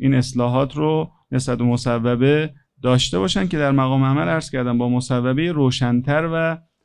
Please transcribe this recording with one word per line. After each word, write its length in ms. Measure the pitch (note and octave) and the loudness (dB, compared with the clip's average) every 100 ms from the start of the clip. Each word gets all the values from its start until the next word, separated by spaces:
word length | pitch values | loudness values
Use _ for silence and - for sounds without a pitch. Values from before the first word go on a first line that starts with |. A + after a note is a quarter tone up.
این 140 | C3+ | 0
اصلاحات 640 | C3 C3 B2+ A#2+ B2+ C#3+ D3 | 2 0 -2 0 0 -2 -2
رو 340 | D3+ D#3 D#3+ _ _ | -2 0 -4 _ _
نسبت 260 | C3 C3 A#2+ | -4 -2 0
به 60 | |
مصوبه 840 | A#2+ A#2+ B2+ A#2+ A#2 A#2+ C3+ D3+ D#3 - _ _ | 0 0 0 0 0 2 2 2 -2 -10 _ _
داشته 360 | B2 B2+ - F3 | 0 2 2 -2
باشن 300 | F#3+ G3 F#3 | -2 -2 -2
که 100 | E3 | 0
در 120 | C#3 | 2
مقام 340 | C#3 C3 C3+ | 2 2 2
عمل 240 | C3 C#3+ E3+ | 2 2 0
عرض 220 | D#3+ D3+ | -2 -4
کردم 280 | C3+ B2 A#2+ | -4 -2 0
با 100 | B2 | 0
مصوبه 640 | B2 B2 B2 B2+ C3 E3+ | -2 -2 -2 0 -2 -2
روشن‌تر 760 | D3+ C3 B2+ B2 B2 C3 D3+ E3 | 0 0 2 0 0 0 0 0
و 260 | E3 E3 E3 - _ | -2 -2 -4 -12 _